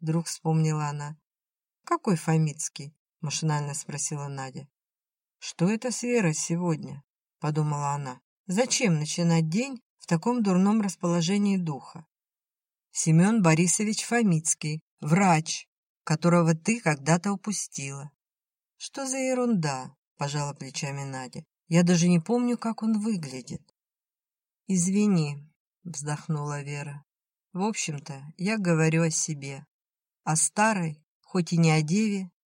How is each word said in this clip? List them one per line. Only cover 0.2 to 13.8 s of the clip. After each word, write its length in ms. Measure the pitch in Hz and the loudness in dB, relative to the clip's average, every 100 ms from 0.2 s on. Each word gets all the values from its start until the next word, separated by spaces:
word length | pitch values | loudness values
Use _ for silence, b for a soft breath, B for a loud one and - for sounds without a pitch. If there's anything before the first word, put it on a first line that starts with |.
| 165 | -2
вспомнила 640 | - 160 160 156 151 147 | -4 0 2 2 0 -4
она. 280 | 147 147 156 _ _ _ _ _ _ | -6 -10 -12 _ _ _ _ _ _
"Какой 320 | - 339 - 170 | -2 -2 2 0
Фомицкий?" 800 | - 160 156 143 - - 143 - _ _ | 2 2 2 -2 -10 -12 -16 -20 _ _
машинально 520 | 147 - 160 147 147 | -8 -4 0 -2 -2
спросила 540 | 147 - 143 - 147 143 | -8 -8 -8 -6 -6 -8
Надя. 400 | 139 131 135 139 _ _ _ _ _ _ _ | -8 -10 -12 -16 _ _ _ _ _ _ _
"Что 320 | - - 175 | -16 -2 0
это 200 | 220 254 | 0 -4
с 120 | 208 | -4
Верой 320 | 240 240 175 | 0 2 2
сегодня?" 680 | 151 - 170 175 151 135 139 - _ _ _ | 0 -2 -2 -2 -2 -6 -14 -20 _ _ _
подумала 560 | 151 151 151 143 143 | -4 -2 -2 -2 -2
она. 260 | 143 135 127 _ _ - | -4 -6 -12 _ _ -4
"Зачем 520 | 185 254 - 233 156 | -2 0 0 0 0
начинать 500 | 156 - 170 165 160 | -2 0 2 2 2
день 320 | 185 269 254 _ _ | -2 -4 -8 _ _
в 80 | - | -4
таком 360 | 170 226 247 | -2 0 0
дурном 380 | 202 180 196 220 | 2 4 4 2
расположении 760 | 208 - 175 175 165 202 202 196 | 0 -2 0 0 2 0 2 0
духа?" 500 | 165 135 - 170 160 _ _ _ _ _ _ _ _ | -2 -6 -12 -20 -20 _ _ _ _ _ _ _ _
"Семен 520 | - 165 160 190 226 | -2 4 6 6 6
Борисович 600 | 170 156 180 - | 6 4 4 0